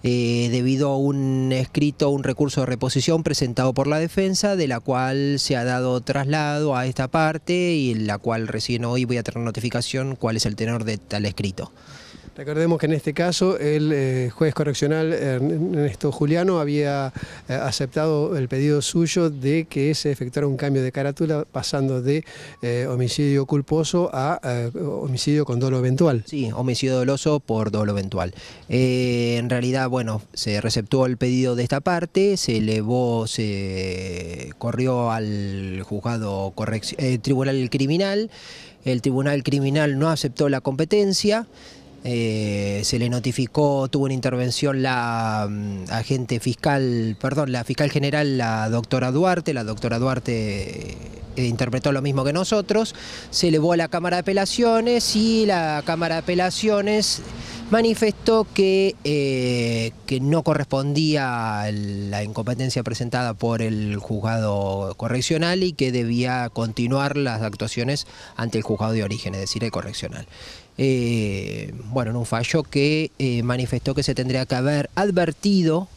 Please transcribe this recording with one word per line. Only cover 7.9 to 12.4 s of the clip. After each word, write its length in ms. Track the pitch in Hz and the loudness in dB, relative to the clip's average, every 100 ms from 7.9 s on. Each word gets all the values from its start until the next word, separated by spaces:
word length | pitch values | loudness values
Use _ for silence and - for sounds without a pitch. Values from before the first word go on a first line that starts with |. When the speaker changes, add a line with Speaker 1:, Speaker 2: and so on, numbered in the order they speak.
Speaker 1:
en 160 | 110 107 | 0 0
la 100 | 101 | -2
cual 320 | 120 113 110 | 0 -2 -2
recién 380 | 110 - 120 117 | -4 -2 -2 0
hoy 180 | 127 | 0
voy 140 | 123 120 | 0 -2
a 40 | |
tener 220 | 110 117 | -2 -4
notificación 720 | 117 113 117 123 120 131 135 117 | -4 -4 -4 -2 -2 -2 -4 -2
cuál 220 | 117 110 | 0 0
es 80 | 107 | -2
el 100 | 104 | -2
tenor 280 | 113 117 | -2 -2
de 120 | 113 107 | -2 -6
tal 300 | - 104 104 | -4 -4 -2
escrito. 440 | - 98 95 - - - - - - - | -2 -4 -4 -12 -14 -20 -20 -20 -20 -20
Speaker 2:
Recordemos 400 | - | -14